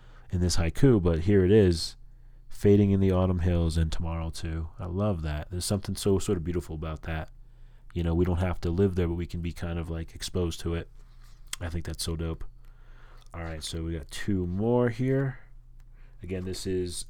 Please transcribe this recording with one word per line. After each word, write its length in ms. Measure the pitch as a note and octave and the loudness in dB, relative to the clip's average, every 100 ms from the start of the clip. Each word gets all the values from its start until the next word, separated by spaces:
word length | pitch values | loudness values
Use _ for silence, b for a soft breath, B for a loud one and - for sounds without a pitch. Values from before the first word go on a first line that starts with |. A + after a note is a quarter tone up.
| b b b | b b b
in 100 | F2 | 0
this 160 | F2 - | 2 4
haiku, 460 | E2 - C#3 A2 | 2 4 6 6
but 180 | F2 D#2+ | 4 2
here 240 | F2+ G2+ | 4 4
it 60 | F#2 | 8
is, 460 | A2 F#2 E2+ - - - - - - - | 8 6 4 -4 -10 -20 -20 -20 -20 -12
"Fading 440 | - G#2 G2+ G2+ | 2 6 6 6
in 80 | G2 | 4
the 100 | F#2+ | 4
autumn 300 | F#2 F#2 F2+ | 4 2 2
hills 360 | F2 E2+ E2+ D#2+ | 2 2 2 2
and 140 | D#2+ | 0
tomorrow 400 | - E2 E2 E2 | 0 -2 -4 -6
too." 380 | - E2 D#2+ D#2+ - | -6 -6 -4 -6 -8
I 80 | F2 | -6
love 360 | F#2 G#2 E2+ | -2 0 0
that. 260 | D#2 D2+ - | -2 -4 -6
There's 140 | F2 | -6
something 320 | - G#2 - G2 | -2 -2 -2 -2
so 220 | G2+ F#2+ | 2 2
sort 180 | - F2+ | 2 -2
of 60 | |
beautiful 320 | D#2+ F2 - D#2+ | -2 -4 -6 -8
about 260 | D#2+ D#2 | -6 -8
that. 260 | - D#2+ - - b b b b b | -6 -6 -8 -14 b b b b b
You 120 | F2+ | -2
know, 100 | E2 | 0
we 100 | E2+ | 4
don't 140 | F2+ E2+ | 2 2
have 220 | F#2 E2+ | 0 0
to 100 | F2 | -2
live 240 | E2+ G2+ | 2 2
there, 140 | F2+ E2+ | 2 -2
but 80 | F2 | -2
we 100 | E2+ | -6
can 160 | F2 | -6
be 100 | E2+ | -8
kind 260 | - F2 E2+ | -6 -6 -6
of, 120 | E2 | -6
like, 240 | E2 D#2+ | -8 -8
exposed 460 | - - F#2 E2+ - | -10 -6 -2 -2 -4
to 140 | E2+ | -4
it. 140 | E2+ - - b b b b b - | -6 -8 -16 b b b b b -10
I 80 | F2 | -6
think 160 | E2 | -6
that's 200 | E2 D#2 | -6 -6
so 100 | - | -6
dope. 300 | D#2+ E2 D#2+ - - b b b b b b b | -4 -6 -6 -10 -12 b b b b b b b
All 80 | E2+ | -12
right, 220 | E2 D#2+ | -10 -8
so 180 | - E2+ | -8 -6
we 160 | D#2+ E2 | -6 -6
got 120 | - | -8
two 340 | - - F#2+ F2 | -6 -2 0 0
more 440 | F#2+ A2+ B2 A#2+ | 0 2 4 2
here. 500 | A2 C3 C3+ C3+ C3 - - - - - b b b | 0 0 2 0 -6 -16 -20 -20 -20 -20 b b b
Again, 220 | F2+ F#2 | -8 -8
this 220 | F#2 F2+ F#2+ | -6 -6 -4
is 400 | F#2 F2+ - | -2 -2 -6